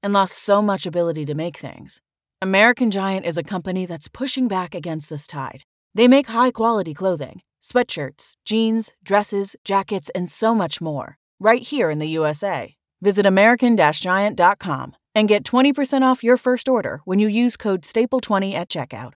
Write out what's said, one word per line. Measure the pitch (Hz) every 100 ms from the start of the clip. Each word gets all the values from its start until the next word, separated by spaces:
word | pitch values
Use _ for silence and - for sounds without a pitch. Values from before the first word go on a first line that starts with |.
and | 202
lost | 202 190 -
so | - 202
much | 208 190 185
ability | 165 170 156 147
to | 147
make | 170 143
things. | 135 - 131 - _ _ _ _
American | 190 190 220 247 240
Giant | 196 196 190 170
is | 165
a |
company | 165 196 170 185 185
that's | 165 -
pushing | - 262 269 254
back | 190 180
against | 180 165 160 151
this | 151 -
tide. | 151 131 - _ _ _
They | - 240
make | 269 277
high-quality | 226 254 240 226 226 165
clothing, | 151 185 170 139 - _ _
sweatshirts, | - 247 240 - 139 - - - -
jeans, | 220 226 226 220 _
dresses, | - 202 208 202 196 - -
jackets, | 196 190 202 -
and | 190 180
so | - 220 233
much | 170 -
more, | 160 147 - - _ _
right | 202 247
here | 247 294 180
in | 151
the | 151
U | 160 156
S | 151 202
A. | 156 101 _ _ _
Visit | 196 196 202
American | 190 208 240 247 220
Giant | 156 156 185 185 202 -
dot | 175 202
com | 196 135 127 - _
and | - 214
get | 208
twenty | - 247 269
percent | 269 277 269 262
off | 254
your | 233 247
first | - 247 -
order | 254 - 92
when | - 190
you | 214
use | 208 247 -
code | 214 190
staple | - 226 240 262
twenty | - 202 196 196
at | 180
checkout. | 165 127 113 120